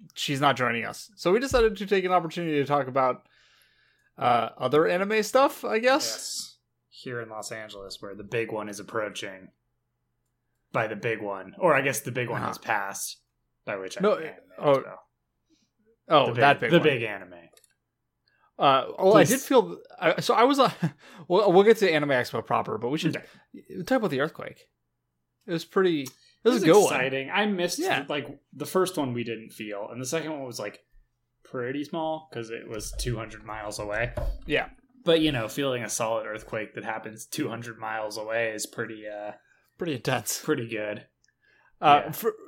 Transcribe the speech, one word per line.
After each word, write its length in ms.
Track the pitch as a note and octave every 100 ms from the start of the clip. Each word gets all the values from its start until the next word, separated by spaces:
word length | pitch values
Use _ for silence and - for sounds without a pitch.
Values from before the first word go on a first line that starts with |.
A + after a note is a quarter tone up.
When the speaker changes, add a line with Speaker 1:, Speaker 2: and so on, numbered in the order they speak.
| -
Speaker 1:
she's 260 | - - C#3
not 160 | C#3+ B2+
joining 300 | B2 A#2 A2
us. 260 | G#2+ - -
So 160 | E3+
we 80 | G#3
decided 340 | C4 C4 A3+ G3
to 100 | G3
take 200 | G3 F3+
an 80 |
opportunity 460 | F3+ E3 F3 E3+ D3
to 60 | C3
talk 220 | C#3+ C3
about, 400 | C3 C3 B2 _ _ _ _ _ _ _ _ _ -
uh, 340 | B2 A#2+ A2+ -
other 300 | C3 D3 F3
anime 340 | F3 G3 G#3+
stuff, 440 | G#3 C4 C#4 C#4 A3+
I 140 | A3
guess. 260 | B3 C#4 -
Speaker 2:
Yes. 520 | - - - - - _ _ _
Here 320 | - C3 A#2+
in 80 | A2+
Los 240 | A2 G2+
Angeles, 500 | A2+ G#2+ G#2 G2 -
where 140 | G2+ G2
the 80 |
big 300 | G2+ A#2+ A2
one 160 | A2 G#2+
is 100 | G2+
approaching. 680 | G2 A2+ G#2 G2 G#2 F#2+ F#2 _ _ _ _ _ _ _ _ _ _ _ _
By 160 | C3 A2
the 80 | G#2+
big 260 | A#2+ A2
one. 340 | G#2 G2 F#2+ -
Or 160 | F3+ C#3
I 60 |
guess 180 | C#3 C3
the 140 | -
big 160 | B2 A#2+
one 100 | A2
Speaker 1:
Uh-huh. 80 | A2+
Speaker 2:
has 100 | A#2
passed. 600 | - G#2+ G2 G2 - - _ _ _ _ -
By 100 | G2+
which 220 | F#2 -
I 40 |
Speaker 1:
No, 140 | G3 E3
Speaker 2:
mean 120 | D#3+
anime 100 | - - -
Speaker 1:
oh, 120 | D#3 C3+
Speaker 2:
as 40 | -
well. 180 | F#2+ - _ _ _ _ _ _ _ _ _ -
Speaker 1:
oh, 180 | D#3 B2
Speaker 2:
The 40 |
big, 80 | A#2+
Speaker 1:
that 200 | C#3+ C3+
big 100 | A#2+
Speaker 2:
the 60 | E3+
Speaker 1:
one. 40 | D3
Speaker 2:
big 140 | C3
anime. 300 | A2+ G2+ F2+ F2 E2+ _ _ _ _ _ _ _ _ _ _ -
Speaker 1:
Uh, 320 | D#3+ C3+ - -
well, 160 | F#3+ G#3
I 60 |
Speaker 2:
Please. 60 | E3
Speaker 1:
did 100 | C4
feel, 420 | - C4 F3+ F3 - -
I, 220 | E3+ F3+
so 140 | - G#3
I 80 |
was, 160 | B3 C#4
uh, 100 | A#3+ - D#3 -
<laughs> 280 | - - -
we'll, 240 | F3+ G#3
we'll 120 | F3+
get 140 | G3+ A3
to 140 | F#3+
Anime 180 | D#3 D3
Expo 360 | C3 A#2 A#2+ -
proper, 320 | A#2 A2+ A2
but 120 | A#2+
we 100 | D#3
should 180 | E3 -
Speaker 2:
Okay. 640 | - - _ - - F#3+ F3
Speaker 1:
talk 120 | C4
about 140 | G#3
the 80 | C3+
earthquake. 500 | D#3 - - - _ _ _ _ _ _ _ _ -
It 40 |
was 120 | E3+ -
pretty, 360 | G3+ F#3 D#3
it 40 | C3 - _ _
was 140 | A3+ B3+
Speaker 2:
It 20 |
was 40 |
Speaker 1:
a 20 | -
good 80 | G#3
one. 80 |
Speaker 2:
exciting. 480 | E3+ C#3 C3 C3+ C3+
I 160 | F3+ G#3+
missed, 320 | F#3+ F3 G#3+
Speaker 1:
Yeah. 260 | F#4 D3 C#3
Speaker 2:
like, 200 | D3 C3+ - _
the 140 | - D3
first 300 | F#3 F3 E3+
one 140 | C3+
we 100 | A#2+
didn't 260 | A#2 A2+ A2
feel, 400 | - G#2+ G2+ G#2+
and 100 | A#2
the 60 | B2+
second 260 | D#3+ D3+
one 100 | D3+
was, 160 | C3 A2+
like, 260 | G#2 - _ _ _ _ _ _
pretty 420 | - C3 A#2+ C#3+
small, 460 | C#3+ E3+ D#3+ D#3 -
'cause 200 | A#2 A2+
it 160 | A#2 A2
was 240 | A2 - -
two 160 | B2+ A2
hundred 260 | A2 G#2+ G#2+
miles 340 | G#2+ G#2 G#2
away. 340 | G#2 G#2 A#2+ - - - -
Speaker 1:
Yeah. 240 | C#3+ - - _ _ -
Speaker 2:
But, 160 | E3
you 100 | D#3
know, 160 | C3+ G#2+
feeling 340 | C#3 C#3 B2
a 80 | A2
solid 380 | - A2+ A2+ A2
earthquake 480 | A2 - A2+ G#2 A2
that 80 |
happens 420 | G#2 A2 G#2+ G#2+ -
two 240 | - C3
hundred 300 | A#2 A#2+ A2
miles 360 | A2 A2 G#2+ G#2+
away 360 | G#2+ A2+ A2+
is 160 | G#2+ -
pretty, 400 | - A2+ A2 G#2+
uh, 240 | G#2 G#2 - _ _ _ -
Speaker 1:
Pretty 160 | F3 C3
intense. 440 | C#3 B2+ A2 -
Speaker 2:
pretty 240 | - C#3 A#2
good. 400 | A2 G#2+ G#2+ - _ _ _ _ _ _ _
Speaker 1:
Uh, 200 | E3 C#3+ G2
Speaker 2:
Yeah. 60 |
Speaker 1:
for, 240 | D3+ A3+ G#3+